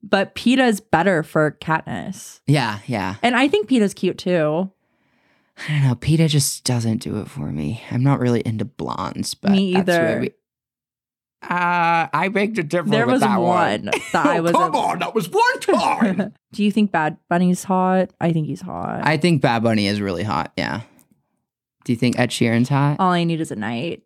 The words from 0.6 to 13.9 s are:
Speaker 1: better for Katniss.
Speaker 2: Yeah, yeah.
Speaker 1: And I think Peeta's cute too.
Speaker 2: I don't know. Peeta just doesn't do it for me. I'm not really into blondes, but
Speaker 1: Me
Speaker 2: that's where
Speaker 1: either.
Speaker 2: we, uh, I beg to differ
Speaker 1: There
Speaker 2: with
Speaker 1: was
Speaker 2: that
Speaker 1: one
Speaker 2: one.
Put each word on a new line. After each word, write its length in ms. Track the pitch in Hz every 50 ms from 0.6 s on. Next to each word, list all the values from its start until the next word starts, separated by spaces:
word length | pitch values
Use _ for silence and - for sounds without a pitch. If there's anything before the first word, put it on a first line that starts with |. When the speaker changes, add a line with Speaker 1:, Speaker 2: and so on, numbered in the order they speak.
| 262 247 220 196
Speaker 1:
better 440 | - _ - 160 170 202 190 156 156
for 320 | - - 170 156 151 143 _
Katniss. 800 | - - 160 160 - - 139 98 78 - 190 - - - - - _
Speaker 2:
Yeah, 320 | - 139 151 127 113 104 104 -
yeah. 300 | - 123 107 92 92 95 -
Speaker 1:
And 140 | - 240 254
I 140 | 233 262 294
think 200 | 277 415 415 -
Peeta's 260 | 269 247 208 196 190
cute 220 | - - 180 -
too. 540 | - - 185 180 175 156 151 151 165 190 190 _ _ _ _ _ _ _ _ _ _ _ _ _ _ _ _ _ -
Speaker 2:
I 140 | - - 151
don't 100 | 147 139 135
know. 60 | 123
Peeta 320 | - - - 151 165 165 160
just 340 | 151 151 143 - - - _
doesn't 360 | - 123 120 113 113 113 107
do 180 | - 113 104 107
it 80 | - -
for 220 | - - - 82
me. 320 | 92 76 78 73 113 117 - -
I'm 140 | - 120 127
not 160 | 139 139 -
really 180 | 123 123 120 117 -
into 180 | - 113 107 -
blondes, 720 | 135 _ _ - 64 - - - - - - - - -
but 160 | _ - 196
Speaker 1:
Me 220 | 196 190 196 190 180
Speaker 2:
that's 140 | 190 190 180
where 200 | 175 170 165 165
Speaker 1:
either. 100 | 160 -
Speaker 2:
we, 80 | - - _ _ _ _ _ _ _ _ _ _ _ _ _ _ _ _ _ _ _ _ _ _ -
uh, 640 | - 180 175 180 175 175 175 170 170 170 165 160 151 -
I 180 | 147 170 190 202
beg 220 | 196 208 208 220
to 80 | 220 170
differ 260 | 147 165 175 170 -
Speaker 1:
There 180 | 208 214 233
Speaker 2:
with 80 | 240 254
Speaker 1:
was 60 | 269 -
Speaker 2:
that 160 | - 202 190
Speaker 1:
one 60 | 180 175
Speaker 2:
one. 360 | 180 180 170 - - - - -